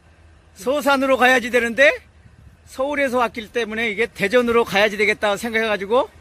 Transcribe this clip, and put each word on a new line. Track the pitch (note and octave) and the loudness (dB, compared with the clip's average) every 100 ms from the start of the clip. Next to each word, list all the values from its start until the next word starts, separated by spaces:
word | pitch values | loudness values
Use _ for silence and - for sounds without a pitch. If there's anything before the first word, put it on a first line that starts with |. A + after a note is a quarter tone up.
| _ _ - _ _ | _ _ -20 _ _
서산으로 | - F#3 D4 B3+ C4+ C4+ B3+ | -12 -4 -2 0 0 2 4
가야지 | B3 B3+ A#3+ | 4 4 2
되는데 | A#3+ A#3 A#3 C#4+ A#4+ - _ - - - _ | -2 0 2 2 2 -6 _ -20 -20 -20 _
서울에서 | - - C4+ C#4+ C#4 A#3+ | -18 -8 -6 -2 -2 0
왔기 | A#3 - G#3 | -2 -4 -8
때문에 | B3 A3 A3 A#3 | -6 -6 -4 -4
이게 | G3 A3+ | -4 -6
대전으로 | - G3 B3 A#3+ A#3 | -4 0 2 2 2
가야지 | A#3 G3 G#3+ G3 | 2 2 0 0
되겠다 | G#3 G#3+ G#3+ G3+ | -2 0 -2 -2
생각해가지고 | A#3 A3 A3+ G#3 F#3+ A#3+ G#4+ - | -4 -4 -2 -4 -2 0 -2 -6